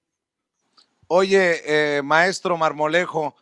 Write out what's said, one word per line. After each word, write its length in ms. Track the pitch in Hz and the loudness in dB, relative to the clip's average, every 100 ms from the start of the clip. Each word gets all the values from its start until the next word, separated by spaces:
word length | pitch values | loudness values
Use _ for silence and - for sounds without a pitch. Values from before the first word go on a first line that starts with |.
| _ _ _ _ _ _ _ _ _ _ - | _ _ _ _ _ _ _ _ _ _ -2
Oye, 560 | 175 196 196 180 160 | 0 2 2 2 0
eh, 380 | - 151 151 143 | 0 0 0 -2
maestro 540 | 139 156 185 180 185 170 | 2 2 2 0 -4 -2
Marmolejo, 800 | 156 147 151 170 175 160 143 - | -2 -2 -2 -2 -2 -4 -6 -10